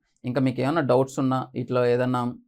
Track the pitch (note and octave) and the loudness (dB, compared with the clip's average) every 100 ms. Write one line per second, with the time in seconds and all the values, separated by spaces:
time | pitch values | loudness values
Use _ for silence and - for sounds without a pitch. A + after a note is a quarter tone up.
0 | _ _ B2 B2+ C3 B2 C3 E3 C3+ B2+ | _ _ -6 0 0 0 -2 0 2 2
1 | C3+ - C3 C3 C3 A#2 B2 B2 B2 A#2+ | 2 0 0 0 -4 -6 -4 0 2 2
2 | B2+ B2+ B2 B2 | 0 -2 -2 -6